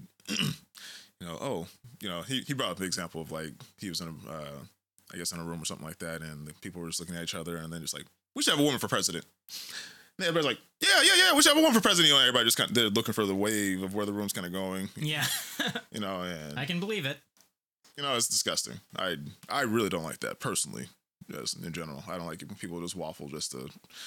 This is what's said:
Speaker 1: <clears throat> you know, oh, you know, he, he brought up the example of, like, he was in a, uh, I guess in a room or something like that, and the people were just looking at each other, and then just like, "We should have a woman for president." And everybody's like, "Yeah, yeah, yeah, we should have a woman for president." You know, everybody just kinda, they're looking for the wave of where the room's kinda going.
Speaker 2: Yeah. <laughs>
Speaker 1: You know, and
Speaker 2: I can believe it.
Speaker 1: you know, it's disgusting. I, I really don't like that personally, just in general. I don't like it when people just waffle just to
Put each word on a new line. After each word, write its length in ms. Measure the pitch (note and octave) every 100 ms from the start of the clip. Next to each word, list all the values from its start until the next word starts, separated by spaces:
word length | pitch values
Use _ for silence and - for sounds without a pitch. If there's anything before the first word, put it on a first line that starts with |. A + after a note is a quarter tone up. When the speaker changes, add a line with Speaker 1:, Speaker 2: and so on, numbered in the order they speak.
| -
Speaker 1:
<clears throat> 160 | _ -
you 960 | - - - _ - - - - _ F2
know, 100 | E2
oh, 260 | C#3 F#2+ F2 - A#2+ -
you 80 | G#2
know, 140 | F2
he, 200 | G2 C3
he 100 | -
brought 160 | C3 A2+
up 80 | F2+
the 60 |
example 360 | F#2+ F2 E2+ E2
of, 120 | D#2+
like, 200 | D#2+ D#2+ - - _
he 100 | G2+
was 120 | D#2+
in 80 | E2+ D#2 -
a, 40 |
uh, 260 | D#2+ C#2+ C#2+ - _ _ _ _
I 40 | -
guess 160 | E2+
in 80 | F2
a 40 |
room 160 | E2+ E2+
or 40 |
something 220 | D#2 E2+ D#2
like 120 | -
that, 240 | E2+ E2
and 240 | D#2+ D2+ D2
the 80 | -
people 200 | G2 F2
were 60 | E2+
just 140 | E2
looking 160 | F2 E2+
at 80 |
each 100 | E2+
other, 220 | F2+ E2 E2+
and 160 | D#2+
then 80 | E2+
just 120 | D2
like, 120 | C#2+ - _ _ -
"We 80 |
should 80 | D4
have 80 | D#3
a 20 |
woman 160 | D3 B2
for 80 | G#2+
president." 380 | A2+ F#2+ E2 - _ _ - - - - - - -
And 100 | F3+
everybody's 180 | E3 C#3+
like, 120 | A2+ _ _
"Yeah, 220 | F4+ F#4
yeah, 100 | E4 F#4
yeah, 180 | F#4
we 80 | D4
should 60 | D#4
have 60 | C#4+
a 20 |
woman 120 | D#4
for 60 | A3+
president." 300 | - F3+ D#3
You 40 |
know, 60 | C#3
everybody 240 | B2+ B2
just 120 | A#2 -
kinda, 160 | A#2+
they're 180 | A2+ A2
looking 220 | G#2+ A2+
for 140 | A2 G2+
the 80 |
wave 480 | F#2+ G#2 G#2+ G2+ F#2
of 100 | F#2+
where 140 | G2+ G#2
the 60 |
room's 200 | G#2 G2+
kinda 180 | - F2+
going. 380 | F#2 F#2+ F#2+ G2 -
Speaker 2:
Yeah. 280 | D3+ D3+ C3
<laughs> 40 | - - - A3+ A3 -
Speaker 1:
You 60 | A#2+
know, 220 | G2 F#2+
and 340 | F2+ E2 D2+ D2+
Speaker 2:
I 60 | C#3+
can 120 | F3
believe 260 | G3+ G#3+
it. 140 | C#3 D3+ _ _ _ _ _ _ _ -
Speaker 1:
you 60 |
know, 100 | C#3+
it's 140 | B2 A#2
disgusting. 460 | - G#2 D#2+ - - _ -
I, 200 | F#2 D#2 C#2+ - -
I 140 | C3
really 260 | B2+ A2+ G2
don't 160 | F2
like 160 | D#2+ -
that 180 | A1 -
personally, 480 | C3 F#2 - G#1+ B1+ _ _ _ -
just 320 | - - F#2
in 80 | F2+
general. 320 | E2+ D#2+ C#2+ -
I 80 | F2+
don't 100 | E2+
like 140 | E2
it 60 | C#2+
when 80 | G2+
people 240 | F#2 E2+
just 140 | E2+
waffle 340 | F2+ D#2+ D#2+ D2+
just 220 | D2+ -
to 160 | B1+ C2+ - _ -